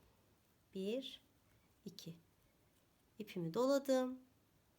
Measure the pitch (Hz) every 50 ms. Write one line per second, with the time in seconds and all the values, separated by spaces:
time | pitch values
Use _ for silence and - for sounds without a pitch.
0 | - - _ _ _ _ _ _ _ _ _ _ _ _ - 190 190 202 226 262
1 | 269 - - - - _ _ _ _ _ _ _ _ _ _ _ _ 196 170 -
2 | - 165 170 - - _ _ _ _ _ _ _ _ _ _ _ _ _ _ _
3 | _ _ _ - 208 - - 185 170 165 165 220 247 262 277 277 277 269 262 254
4 | 254 254 254 254 - - _ _ _ _ _ _ _ _ _